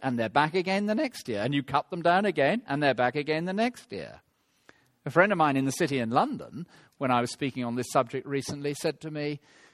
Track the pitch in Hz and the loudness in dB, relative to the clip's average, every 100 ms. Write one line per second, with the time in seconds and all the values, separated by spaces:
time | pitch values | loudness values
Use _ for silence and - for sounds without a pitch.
0 | 143 117 110 143 151 185 180 196 208 214 | -2 -2 2 2 2 0 0 -2 0 -2
1 | 254 - - 101 117 143 131 139 - 175 | -2 -6 -6 -2 0 -2 0 -2 -2 0
2 | 170 180 208 156 139 226 - 143 143 123 | 2 4 2 2 2 2 -2 2 2 4
3 | 123 147 147 156 180 196 240 - - 95 | 2 0 -2 -2 -2 -2 -2 -4 -12 -12
4 | 60 - _ _ _ _ - _ _ _ | -12 -14 _ _ _ _ -20 _ _ _
5 | 143 165 202 180 151 135 135 - 160 135 | 2 4 4 4 4 4 0 0 0 0
6 | 113 135 262 240 - 123 175 - _ _ | 2 2 2 -2 -10 -14 -14 -18 _ _
7 | 135 123 120 - 139 131 120 120 - 143 | 0 2 0 -4 -4 -4 -4 -4 0 0
8 | 123 135 143 139 - 143 147 143 160 139 | 0 -6 -4 -6 -4 -6 -6 -4 -4 -6
9 | 160 151 147 143 - _ - | -10 -6 -6 -6 -12 _ -20